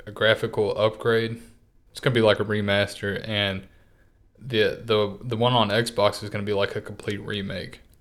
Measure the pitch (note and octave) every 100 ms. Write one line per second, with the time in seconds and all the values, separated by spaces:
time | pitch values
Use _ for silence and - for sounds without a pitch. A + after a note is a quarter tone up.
0 | - - G#2+ G#2 A2+ - G2+ - A2 -
1 | A#2+ A2+ A2+ A#2 - - _ _ _ -
2 | C#3 A#2+ A2 G2+ G#2 G#2 G2+ G2+ G2+ -
3 | G2+ G2 A2 G#2 G2+ F#2+ - _ _ _
4 | _ _ _ _ C3 A2 G2 - A2+ G#2+
5 | G2+ F#2+ B2 A2 A#2+ B2 G2+ G#2+ A#2+ -
6 | G#2 - G#2 G#2+ G2+ G2 G2+ G#2+ G#2 G2+
7 | - G2+ G#2+ G#2 G2 F#2 - - - _